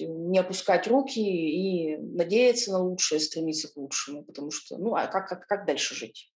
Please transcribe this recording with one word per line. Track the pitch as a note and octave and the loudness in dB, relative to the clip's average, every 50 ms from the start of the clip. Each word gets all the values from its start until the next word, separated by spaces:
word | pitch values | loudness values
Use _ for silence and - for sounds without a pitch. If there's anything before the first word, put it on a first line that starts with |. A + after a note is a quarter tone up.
| D#3+ | -8
не | E3 D#3+ E3 E3+ F3 F#3 F#3 | -8 -6 -6 -2 2 2 2
опускать | F3+ F#3 F#3 - - - F#3 F3 - | 2 2 -4 -2 2 4 4 4 4
руки | G#3 A#3+ C#4 C4+ - - A3+ | 4 4 4 4 2 -2 0
и | G#3+ G3+ F3+ E3+ E3 D#3 D3+ F3+ F#3+ F#3+ F#3 E3+ D#3+ D#3 D3+ | 0 2 2 2 0 0 0 0 0 2 0 0 0 -2 -4
надеяться | D3+ - - - F3 E3+ E3+ G3+ A#3+ B3 B3 A#3 A#3+ - G3 | -4 -6 -4 -2 -2 0 2 4 6 6 6 4 4 0 0
на | F#3+ F#3 | 0 0
лучшее, | F#3 F3+ F#3 F3+ - - D#3 D#3 | 2 0 0 0 0 0 2 0
стремиться | D3+ - - D#3+ E3 D#3+ D#3 D#3 - - | 0 -2 -2 -4 -2 -2 -2 -4 -6 -8
к | - D3 | -10 -12
лучшему, | C#3 C3+ - - - C#3+ D3 D3 | -10 -6 -4 -6 -4 -6 -8 -12
потому | D3 - - C#3 C#3+ D3+ | -12 -14 -12 -10 -10 -8
что, | D3+ - - - - | -8 -10 -10 -10 -8
ну, | - F#3 A3+ - | -4 -2 0 0
а | D#3 - | 0 0
как, | - - F#3+ F#3+ - | 0 -2 -4 -4 -4
как, | F3+ - - | -8 -10 -4
как | _ G3+ G3 F3+ | _ -4 -2 0
дальше | D#3+ C#3 - - - C3+ | -2 0 0 -2 -2 -4
жить? | - A#2+ A2 - - - _ _ | -8 -10 -12 -14 -20 -20 _ _